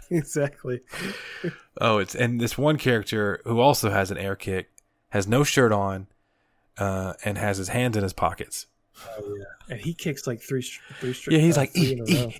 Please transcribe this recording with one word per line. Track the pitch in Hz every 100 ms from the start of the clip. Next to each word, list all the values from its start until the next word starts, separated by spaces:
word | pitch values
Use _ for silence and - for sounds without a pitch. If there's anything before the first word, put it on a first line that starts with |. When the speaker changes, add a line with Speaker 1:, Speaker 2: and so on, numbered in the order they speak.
| -
Speaker 1:
Exactly. | 175 143 151 139 - 131 123 - - 190 202 - - 175 - - -
Speaker 2:
Oh, | 113 107
it's, | 95
and | - 120 120
this | 117 -
one | 147 151
character | 127 117 101 110 104 92
who | - 117
also | 123 - 107
has | 101 92
an | -
air | 98 98
kick | - 92 92 _ _ _ -
has | 107 95
no | 123
shirt | 147 - 120
on, | 104 98 95 98 _ _ _ _ _ _ -
uh, | 98 95 95 82
and | 104 101
has | 107 98
his | 92
hands | 123 123 110
in |
his | 95
pockets. | - 87 - - - - _ _ - - 110
Speaker 1:
Oh, | 104 101
yeah. | 98 - -
And | 113
he | 123
kicks, | 170 170 139 -
like, | 113
three | - 131
str-, | 127 - - -
three | 127
str-, | 127 -
Speaker 2:
Yeah, | 156
he's | 165 147
Speaker 1:
uh, |
Speaker 2:
like, | 131
Speaker 1:
three | 175 135
Speaker 2:
"Ee, |
Speaker 1:
in | 127
a |
Speaker 2:
ee, | 117 160
Speaker 1:
row. | 120